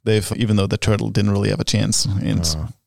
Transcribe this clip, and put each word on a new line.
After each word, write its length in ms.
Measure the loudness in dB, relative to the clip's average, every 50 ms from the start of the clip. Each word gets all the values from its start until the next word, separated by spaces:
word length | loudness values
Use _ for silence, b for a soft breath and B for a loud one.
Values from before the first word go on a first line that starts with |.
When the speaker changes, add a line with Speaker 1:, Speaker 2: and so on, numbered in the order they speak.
| -2
Speaker 1:
They've, 260 | 0 2 2 0 -2 -2
even 200 | -2 0 2 2
though 100 | 2 2
the 120 | 0 0 0
turtle 320 | 0 0 0 0 0 -2
didn't 200 | 0 0 2 2
really 200 | 2 2 0 0
have 100 | 0 0
a 40 | -2
chance. 400 | 0 0 0 0 0 0 0 0
And 360 | -2 -2 -2 -2 0 0 0
Speaker 2:
Uh. 260 | 0 -2 -2 -4 -6 -8 -10 _ _